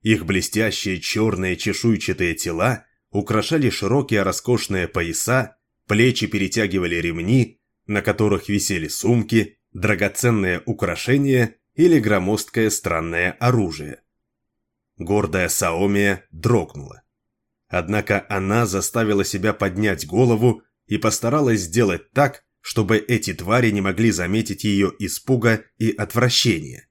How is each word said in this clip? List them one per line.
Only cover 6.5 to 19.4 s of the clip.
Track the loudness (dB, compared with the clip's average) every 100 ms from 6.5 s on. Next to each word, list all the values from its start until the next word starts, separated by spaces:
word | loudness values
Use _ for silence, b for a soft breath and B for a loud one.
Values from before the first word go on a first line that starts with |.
| -2 0 0 -2
ремни, | -2 -4 -4 2 2 2 _ _ _ -4
на | -2
которых | 0 0 2 0 0
висели | -2 0 -4 -4
сумки, | -4 2 2 2 0 0 _ _
драгоценные | -4 -2 0 0 0 0 2 0 -2
украшения | -4 -4 -4 -4 0 0 2 2 2 -4 _
или | 2 4 6
громоздкое | 4 0 0 -2 -2 0 0
странное | 0 -2 -4 -2 -2 -2
оружие. | 0 0 2 0 -4 -12 -14 _ _ _ _ _ _ _ _ _ _
Гордая | -2 0 0 0 0
Саомия | 0 0 2 2 4 2 0 _
дрогнула. | -4 2 2 0 -10 -16 -18 _ _ _ _ _ _ _
Однако | -4 -2 -4 0 -2 -2
она | -4 0 0 0
заставила | -2 -4 -2 0 0
себя | 0 -2